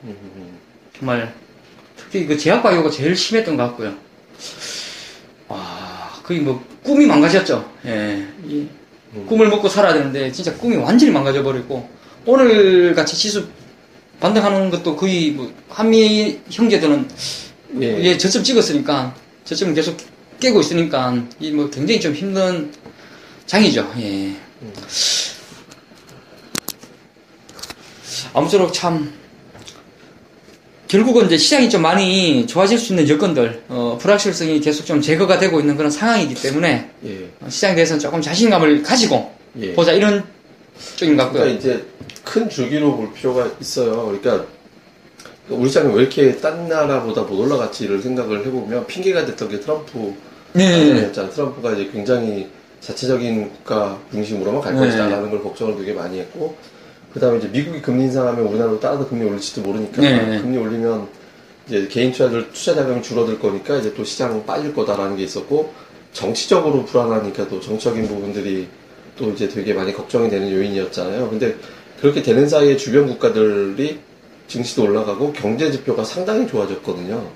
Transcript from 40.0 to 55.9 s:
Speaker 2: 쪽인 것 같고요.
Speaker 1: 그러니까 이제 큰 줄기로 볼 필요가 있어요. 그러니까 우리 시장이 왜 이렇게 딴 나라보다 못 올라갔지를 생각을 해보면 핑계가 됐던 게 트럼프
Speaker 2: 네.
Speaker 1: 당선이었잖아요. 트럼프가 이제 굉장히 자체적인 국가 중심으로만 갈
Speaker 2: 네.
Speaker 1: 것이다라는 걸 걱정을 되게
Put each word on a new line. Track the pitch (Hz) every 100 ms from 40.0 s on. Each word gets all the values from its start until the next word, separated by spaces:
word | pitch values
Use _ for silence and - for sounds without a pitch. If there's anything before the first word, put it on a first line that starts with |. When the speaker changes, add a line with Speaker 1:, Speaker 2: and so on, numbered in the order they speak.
| 208 202 196 - _ - - - - -
Speaker 2:
쪽인 | 170 143
것 |
같고요. | 127 131
Speaker 1:
그러니까 | 120 113
이제 | 131 113 - - - -
큰 | - - 226
줄기로 | - 120 151 147 123
볼 | 107
필요가 | - 135 127 117 -
있어요. | - - 120 113 110
그러니까 | 98 120 104 - - - - _ _ _ _ - - -
우리 | 120 127
시장이 | 139 147
왜 | 104
이렇게 | 135 - 139 120
딴 | 156 165 170
나라보다 | 160 147 135 117 110
못 | 104 98
올라갔지를 | 123 143 110 - 107 101
생각을 | 120 127 110 104 104
해보면 | 127 104 120 113
핑계가 | - 190 175 156
됐던 | - 104
게 | 101
트럼프 | - 151 - 127 104 98 - - -
Speaker 2:
네. | 180 190
Speaker 1:
당선이었잖아요. | 175 151 123 104 - 95
트럼프가 | - 135 - 117
이제 | 104 98
굉장히 | 107 101 123 113 101 95 - - -
자체적인 | - - 127 127 120 113 101
국가 | - - 110 101 98 -
중심으로만 | 107 107 107 95 131
갈 | 117
Speaker 2:
네. | -
Speaker 1:
것이다라는 | 127 113 107 101 104
걸 | 104
걱정을 | 101 - 113 101
되게 | 95